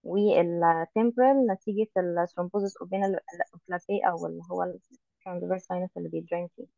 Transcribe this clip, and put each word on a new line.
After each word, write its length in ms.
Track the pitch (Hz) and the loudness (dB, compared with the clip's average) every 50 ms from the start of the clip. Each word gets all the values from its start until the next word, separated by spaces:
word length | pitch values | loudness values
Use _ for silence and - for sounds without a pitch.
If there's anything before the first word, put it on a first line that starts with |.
| _ | _
وال 580 | 170 175 202 208 208 175 170 170 170 170 170 170 165 165 165 165 - _ 220 | -2 0 2 4 6 6 4 4 2 2 2 4 4 4 2 0 -2 _ 2
temporal 520 | 226 240 240 240 247 269 277 277 254 220 | 2 2 4 4 6 6 6 6 4 2
نتيجة 360 | 190 190 _ 214 202 208 220 220 _ | 0 -2 _ -4 -2 -2 -2 0 _
ال 300 | 190 185 175 170 170 175 175 | -2 -2 0 0 0 -2 -2
thrombosis 560 | _ - 175 180 - 208 196 196 - - 170 | _ -6 -6 -2 -2 -2 -2 -2 -6 -10 -8
openal 320 | 180 190 196 196 196 190 - _ - - 175 - _ - 170 _ - 180 175 _ - 202 202 - - | -6 -2 -2 0 0 -2 -4 _ -10 -6 -6 -6 _ -6 -20 _ -8 -8 -8 _ -4 -2 0 0 0
او 160 | 175 165 170 | -2 -2 -6
اللي 160 | 165 165 170 170 175 | -8 -8 -10 -10 -8
هو 120 | 180 180 175 | -4 -4 -4
ال 160 | 180 180 190 _ _ 262 _ _ _ _ _ | -4 -6 -10 _ _ -20 _ _ _ _ _
transverse 420 | _ 185 180 175 175 180 185 185 - | _ -10 -8 -8 -4 -4 -6 -6 -4
sinus 260 | _ 185 180 185 185 _ | _ -6 -6 -6 -6 _
اللي 120 | 175 170 165 | -10 -10 -8
بيدرين 380 | 165 165 170 - 170 175 175 170 _ | -8 -8 -6 -6 -6 -6 -6 -8 _
فيه. 100 | - 269 277 _ | -18 -20 _ _